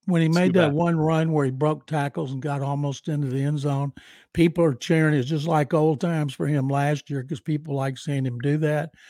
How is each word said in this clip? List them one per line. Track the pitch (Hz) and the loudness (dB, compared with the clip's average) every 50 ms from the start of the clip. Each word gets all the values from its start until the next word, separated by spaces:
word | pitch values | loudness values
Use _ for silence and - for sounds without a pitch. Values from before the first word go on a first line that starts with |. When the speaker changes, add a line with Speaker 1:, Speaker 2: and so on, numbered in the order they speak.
| _ | _
Speaker 1:
When | - 180 165 | 0 2 4
he | 165 156 | 4 4
Speaker 2:
It's | 165 | 4
Speaker 1:
made | 175 180 185 | 4 4 4
Speaker 2:
too | 180 | 4
Speaker 1:
that | 185 170 147 | 4 4 2
Speaker 2:
bad. | 143 | 2
Speaker 1:
one | 151 170 170 170 160 | 0 0 0 2 2
run | 156 156 160 160 160 160 | 2 2 2 2 2 0
where | 160 151 143 | 0 0 0
he | 131 | 0
broke | 131 131 151 151 156 143 - | 0 0 0 0 0 -2 -6
tackles | - 151 151 143 143 - 165 160 131 | -6 -4 -4 -2 -4 -4 -6 -6 -6
and | 135 131 | -6 -6
got | 127 151 143 143 135 | -6 -4 -4 -4 -4
almost | 139 143 143 143 143 131 - - - | -4 -4 -4 -4 -4 -6 -6 -6 -6
into | 151 147 147 131 | -4 -2 -2 -2
the | 123 139 139 | -2 -2 -2
end | 143 151 147 | 0 -2 -2
zone, | 135 147 139 139 143 143 - - - - - - - _ - | -2 -2 -2 -2 -2 -4 -6 -10 -18 -20 -20 -20 -20 _ 0
people | - 165 175 160 180 170 | 2 2 4 4 4 2
are | 160 131 | 2 2
cheering. | - - - 170 160 160 156 151 | 0 0 0 2 4 4 4 4
It's | 143 123 135 | 2 0 0
just | 160 151 143 | -2 -2 0
like | 170 165 151 147 - - | 0 2 2 2 2 2
old | 156 156 160 156 123 | 2 4 2 2 0
times | - 170 170 156 151 139 - | 0 -2 0 0 -2 -2 -4
for | - 170 165 | -4 -2 0
him | 151 143 131 135 | 0 0 0 0
last | 139 139 143 147 151 139 - - | 0 0 0 0 0 -2 -4 -6
year | 143 135 127 | -6 -6 -6
'cause | 135 147 120 | -6 -8 -8
people | - - 151 147 156 156 139 | -6 -4 -4 -4 -4 -6 -6
like | 139 135 139 131 123 | -4 -4 -4 -6 -6
seeing | - 147 143 139 131 | -6 -4 -4 -2 -2
him | 131 123 120 | -4 -4 -2
do | 120 143 147 156 | -2 0 0 0
that. | 156 151 151 147 156 160 - _ - - | 0 0 0 -2 -4 -6 -10 _ -20 -20